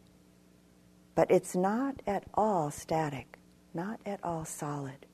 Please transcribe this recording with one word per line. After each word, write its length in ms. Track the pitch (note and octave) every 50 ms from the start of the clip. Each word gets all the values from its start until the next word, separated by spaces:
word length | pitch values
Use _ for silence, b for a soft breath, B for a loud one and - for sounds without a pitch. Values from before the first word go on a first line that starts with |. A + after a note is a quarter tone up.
| - - - - - - - - - - - - - - - - - - - - - - -
but 160 | E3+ D#3+ -
it's 240 | - F3+ F3 - -
not 460 | F3+ F#3 G3 G#3+ A#3 C4+ C#4 C4+ - -
at 200 | G#3 G3+ F#3 - - -
all 360 | - G#3 A3 G3+ F3 D3+ D3
static, 720 | - - - - E3 D#3+ D#3+ D3 C#3+ B2+ - - - - - - - - - - -
not 280 | E3 F3+ G3+ A3+ - -
at 180 | G3+ G3+ - -
all 200 | F3 E3+ D#3+ D#3
solid. 640 | - - - D#3 D3 D3 C#3+ C#3 C3+ C3+ - - -